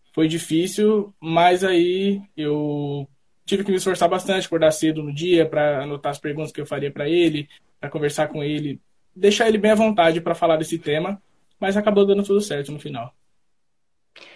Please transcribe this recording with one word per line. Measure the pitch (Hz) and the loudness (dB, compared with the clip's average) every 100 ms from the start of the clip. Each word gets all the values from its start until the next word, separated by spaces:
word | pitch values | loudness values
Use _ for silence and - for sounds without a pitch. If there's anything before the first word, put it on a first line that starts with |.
| _ | _
foi | - 160 | 0 0
difícil, | 165 - 160 190 208 214 214 202 - | 0 -2 -2 -2 0 2 2 -2 -8
mas | 160 165 175 180 | -2 4 4 4
aí | 190 175 175 185 196 202 - | 2 2 2 0 0 -2 -6
eu | - 147 147 151 147 143 143 139 _ _ _ | -8 -4 -2 -2 -4 -6 -6 -10 _ _ _
tive | - 202 | -4 -2
que | 202 | 0
me | 185 | -2
esforçar | 190 170 170 | 0 0 0
bastante, | 185 190 190 - | 0 -2 -2 -2
acordar | 165 156 | 2 2
cedo | 156 160 156 | 2 -2 -2
no | 147 | -6
dia | 143 180 170 | -6 0 2
pra | 156 151 147 139 | 2 2 0 0
anotar | 143 143 143 | -4 -6 -8
as | 143 | -6
perguntas | 151 147 147 | -8 -8 -8
que | - | -10
eu | 143 | -8
faria | 143 143 | -6 -6
pra | 143 147 | -4 0
ele, | 175 165 151 143 _ _ - | 2 2 0 -8 _ _ -14
pra | 143 | -10
conversar | 156 147 151 151 | -4 -4 -2 -4
com | 156 | -2
ele, | 147 151 147 - _ _ _ | -4 -4 -6 -8 _ _ _
deixar | 180 196 208 226 | 0 2 4 2
ele | 214 | 2
bem | 214 | 4
à | |
vontade | 214 220 208 165 165 | 4 4 4 4 2
pra | 170 | -2
falar | 170 165 160 | 0 2 2
desse | 160 165 | 0 -6
tema, | 147 151 185 202 _ _ _ - | -2 -2 -2 -8 _ _ _ -6
mas | 196 202 | -2 0
acabou | 208 202 196 | 2 4 4
dando | 196 | 4
tudo | 202 202 | 2 0
certo | 208 143 147 | 0 -6 -6
no | 151 | -10
final. | 151 123 127 _ _ _ _ _ _ _ _ _ _ - - | -12 -12 -14 _ _ _ _ _ _ _ _ _ _ -20 -20